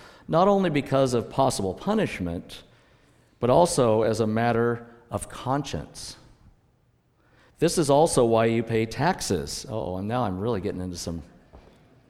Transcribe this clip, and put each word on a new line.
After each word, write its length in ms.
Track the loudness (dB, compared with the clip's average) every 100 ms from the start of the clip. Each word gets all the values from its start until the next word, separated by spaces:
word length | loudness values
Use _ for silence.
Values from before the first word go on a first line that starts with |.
| -20 -18 -2
not 220 | 2 4
only 200 | 2 2
because 460 | 0 0 2 2
of 160 | 0 -2
possible 440 | 0 0 0 -4
punishment, 920 | -4 -2 -2 -2 -4 -6 -6 -10 -18 -20 _ _ _ _ _ _ _
but 80 | 2
also 540 | 4 4 4 4 4
as 180 | 2 0
a 60 | 0
matter 600 | 0 0 2 0 -2 -8 -20 -10
of 180 | -10 -10
conscience. 880 | -10 -4 -4 -4 -8 -10 -14 -16 -18 -20 _ -20 _ _ _ _ _ _ _ _ _ _ _
This 200 | 0 2
is 120 | 4
also 340 | 4 4 4
why 220 | 4 4 4
you 160 | 2
pay 240 | 0 -2 -2
taxes." 800 | -2 -2 -2 -2 -2 -4 -10 -10
Uh-oh, 280 | -8 -6 -6
and 100 | -4
now 180 | -4
I'm 140 | -4 -4
really 220 | -4 -4
getting 200 | -4 -6
into 160 | -8 -8
some. 260 | -8 -8 -12 -20 _ -20 -20 _ _ _ _